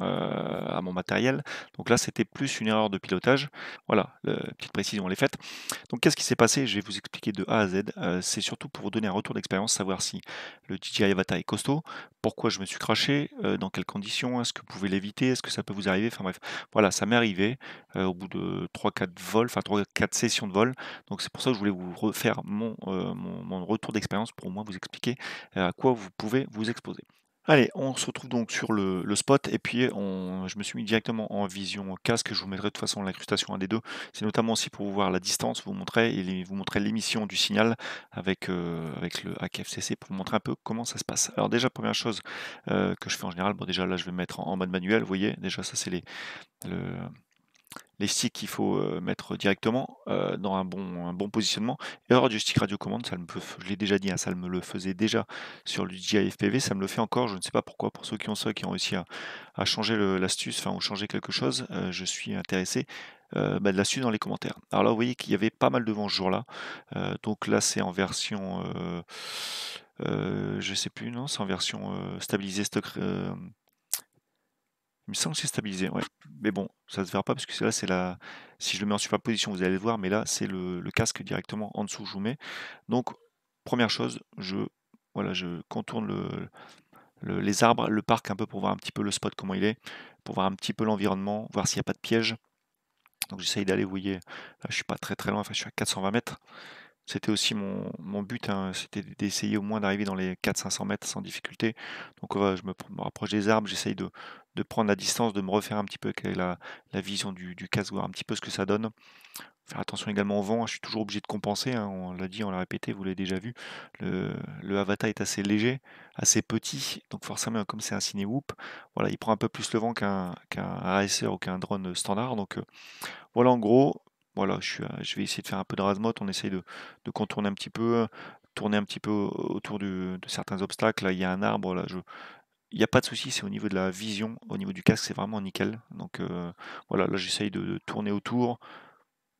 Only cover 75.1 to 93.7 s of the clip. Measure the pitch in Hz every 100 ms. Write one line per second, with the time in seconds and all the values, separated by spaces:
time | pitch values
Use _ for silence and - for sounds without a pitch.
75.1 | 101 160 156 143 - 107 95 95 95 -
76.1 | - - - 104 98 95 - - - 92
77.1 | 98 - 131 - - 113 - 95 92 90
78.1 | 90 - - - - - 98 104 104 -
79.1 | 104 - 107 107 92 92 95 110 113 92
80.1 | 107 127 - 104 92 90 90 98 - 113
81.1 | - 98 98 - 107 104 - 104 - 101
82.1 | 98 104 143 - - - - - 123 -
83.1 | - _ _ _ _ - 120 110 - 123
84.1 | 113 - - 92 98 104 - _ - _
85.1 | - 101 92 87 85 - 110 - 117 107
86.1 | 98 - - - - - - _ - -
87.1 | _ - 95 98 98 117 117 113 107 -
88.1 | 113 - 98 107 101 98 98 - - 101
89.1 | - 98 - 95 95 101 113 - - -
90.1 | - - 95 95 95 - 104 110 104 101
91.1 | 95 98 107 120 104 - 101 - - -
92.1 | 113 113 117 _ _ _ _ _ _ _
93.1 | _ - 98 87 107 95